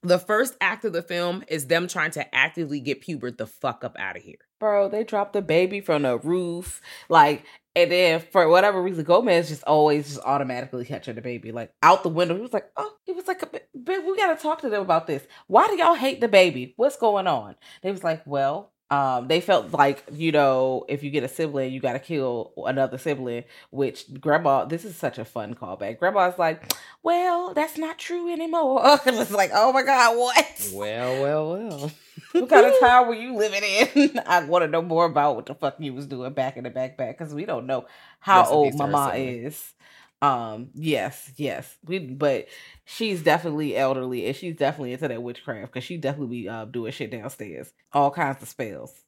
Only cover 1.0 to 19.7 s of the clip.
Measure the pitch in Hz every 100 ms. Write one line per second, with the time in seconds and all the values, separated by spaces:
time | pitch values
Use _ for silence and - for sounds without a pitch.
1 | 170 175 175 185 - 156 135 165 175 180
2 | 156 156 131 131 143 165 156 143 127 131
3 | - 151 123 123 107 - 135 113 120 -
4 | 95 87 87 - _ _ 214 202 196 208
5 | 226 208 202 202 196 160 185 202 196 151
6 | 139 120 147 180 175 170 180 - - -
7 | - 165 147 147 - - _ - 175 180
8 | 180 160 165 196 165 175 202 190 180 175
9 | 151 180 233 170 160 156 - 151 151 147
10 | 143 139 - 139 131 123 127 127 120 139
11 | - 113 120 120 110 113 113 _ 156 185
12 | 185 165 175 180 240 220 - - 427 427
13 | - 359 370 370 330 330 _ - 247 381
14 | 330 381 392 320 302 302 269 208 190 165
15 | 165 139 - - _ 196 415 381 330 339
16 | 262 - 233 202 180 127 127 - 262 277
17 | 233 202 190 139 104 - - - 185 196
18 | 170 160 - 139 139 156 202 _ _ 143
19 | 135 123 127 160 175 180 95